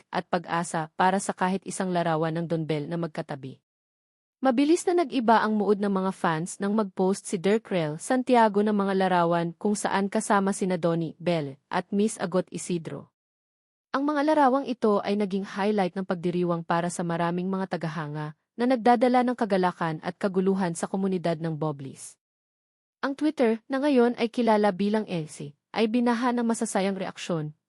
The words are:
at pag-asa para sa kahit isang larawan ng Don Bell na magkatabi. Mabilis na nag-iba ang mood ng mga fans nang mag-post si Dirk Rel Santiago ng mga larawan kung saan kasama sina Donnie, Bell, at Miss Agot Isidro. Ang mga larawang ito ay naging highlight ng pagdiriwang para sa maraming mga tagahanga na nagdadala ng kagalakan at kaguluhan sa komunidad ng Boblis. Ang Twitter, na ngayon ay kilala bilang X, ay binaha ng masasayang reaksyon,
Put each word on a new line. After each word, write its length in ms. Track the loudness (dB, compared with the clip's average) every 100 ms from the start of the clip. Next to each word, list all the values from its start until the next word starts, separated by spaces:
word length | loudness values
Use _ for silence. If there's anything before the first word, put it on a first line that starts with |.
| _
at 240 | -6 -2
pag-asa 640 | -4 -2 -4 -2 -4 -6 2
para 240 | 2 2
sa 160 | -2 -2
kahit 240 | -2 -2 -6
isang 240 | -6 -2
larawan 480 | 0 0 0 0 -2
ng 60 | -2
Don 160 | -2
Bell 240 | -2 -4 -4
na 80 | -4
magkatabi. 640 | -6 -6 -8 -10 -12 -16 _ _ _ _ _ _ _ _
Mabilis 480 | 0 2 4 2 4
na 160 | 2
nag-iba 400 | 2 0 4 4
ang 160 | 4 0
mood 240 | 2 2
ng 80 | 2
mga 240 | 0 -2 -2
fans 400 | -2 -2 -4 -4
nang 80 | -2
mag-post 560 | 0 -2 0 0 0 -4
si 80 | -4
Dirk 320 | 0 0 0
Rel 320 | -2 -2 -4
Santiago 640 | -2 -2 4 4 6 4
ng 80 | 2
mga 240 | 2 0 2
larawan 560 | 2 4 4 2 -2 -2
kung 160 | -2 -2
saan 320 | 0 -2 0
kasama 480 | -2 2 2 2 0
sina 240 | -2 0
Donnie, 400 | 0 0 -2 -4
Bell, 400 | -2 -2 -4 -10 _
at 160 | -6 -2
Miss 240 | 0 0 -2
Agot 320 | -2 -2 -2
Isidro. 640 | -8 -6 -6 -6 -12 -14 _ _ _ _ _ _ _ _
Ang 160 | -2 0
mga 160 | 0
larawang 480 | 2 4 4 4 -2
ito 320 | -2 2 2
ay 160 | 0 -2
naging 240 | -2 -2
highlight 560 | -4 -4 0 0 0 -2
ng 80 | -4
pagdiriwang 560 | -2 -2 0 0 -2
para 320 | 0 -2 0
sa 80 | -4
maraming 480 | -4 -2 0 -2 -2
mga 240 | -4 -4
tagahanga 640 | -4 -6 -6 -6 -6 -8 -12 _
na 160 | -4 0
nagdadala 560 | 2 4 4 4 4 2
ng 80 |
kagalakan 640 | 0 0 2 2 0 -4 -4 -6
at 80 |
kaguluhan 640 | -4 -2 0 0 0 -2 -2
sa 80 | -4
komunidad 560 | -2 -2 -2 -2 -2
ng 160 | -4 -2
Boblis. 560 | -4 -4 -10 -14 -20 -20 _ _ _ _ _ _ _ _
Ang 160 | -6 -2
Twitter, 400 | -2 2 2 2 -2
na 160 | -2
ngayon 320 | 2 4 4 2
ay 80 | -2
kilala 400 | 0 4 4 4
bilang 400 | 2 0 0 -2
X, 320 | -6 -6 -10 -14 -16 _
ay 160 | -2 0
binaha 400 | 2 2 2 0
ng 160 | 0 0
masasayang 560 | 0 -2 0 0 -2
reaksyon, 560 | -6 -10 -4 -4 -4 -10